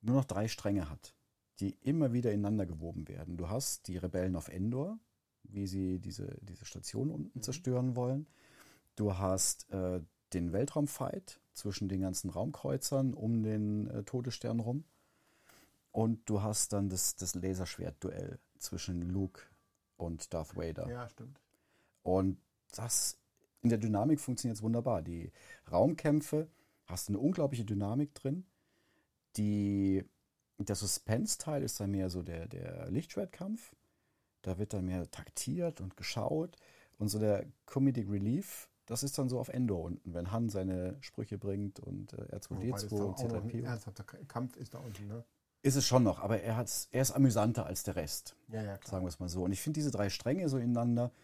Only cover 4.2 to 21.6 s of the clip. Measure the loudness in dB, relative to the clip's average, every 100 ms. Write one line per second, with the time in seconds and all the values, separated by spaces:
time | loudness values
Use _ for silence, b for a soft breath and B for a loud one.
4.2 | 2 0 -4 -2 0 0 -4 -6 -12 _
5.2 | _ _ -10 -6 -2 0 0 0 -4 -8
6.2 | -8 -10 -14 -14 -14 -12 -6 -2 -2 -2
7.2 | -8 -6 -6 -4 0 2 2 0 0 -2
8.2 | -4 B B B B B _ 0 2 2
9.2 | 2 4 2 0 -4 -2 0 -2 -4 _
10.2 | _ -2 2 2 0 0 0 -2 -4 -4
11.2 | -10 -18 _ -8 -6 -2 0 0 0 -2
12.2 | -2 -2 -2 -2 -2 -2 0 2 2 0
13.2 | 0 2 2 2 2 0 -2 -4 -4 -4
14.2 | -4 -4 -2 0 0 -2 -6 b b b
15.2 | b b b b b b _ 2 2 2
16.2 | 0 2 2 0 0 2 2 2 -2 -2
17.2 | -4 -2 -2 0 -2 -4 -6 -4 -6 -4
18.2 | -6 -10 _ _ -8 -6 -4 -2 0 0
19.2 | -2 -4 -20 _ _ _ _ -6 -6 -4
20.2 | -4 -4 -4 -6 -6 -4 -6 -8 -10 -14
21.2 | -18 -20 _ b